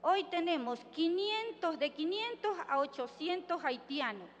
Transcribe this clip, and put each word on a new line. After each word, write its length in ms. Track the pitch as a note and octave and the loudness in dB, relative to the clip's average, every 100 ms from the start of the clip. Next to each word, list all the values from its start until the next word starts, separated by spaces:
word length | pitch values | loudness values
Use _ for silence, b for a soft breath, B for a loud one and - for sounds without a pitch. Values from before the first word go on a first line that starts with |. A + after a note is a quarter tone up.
hoy 200 | D4+ G4 D4 | 4 4 4
tenemos 540 | F4 E4+ D#4+ A#3+ A#3+ - | 0 2 2 0 -4 -6
quinientos, 920 | - E4 F4+ G4+ G#4+ A4+ E4 E4+ D4+ | 0 2 4 2 0 -2 -2 -2 2
de 120 | D4 | -2
quinientos 680 | - D#4 G4+ A#4 A#4+ G#4+ F#4 - | 0 -2 0 -2 -2 -2 -2 0
a 100 | C#4 | 2
ochocientos 840 | C#4 - B3 - D#4+ F4+ F#4 E4+ D4+ | 2 -2 -6 -4 -2 -2 0 0 0
haitianos 640 | C4 - C#4 B3+ G3+ E3+ - | -2 -2 -2 -2 -4 -10 -16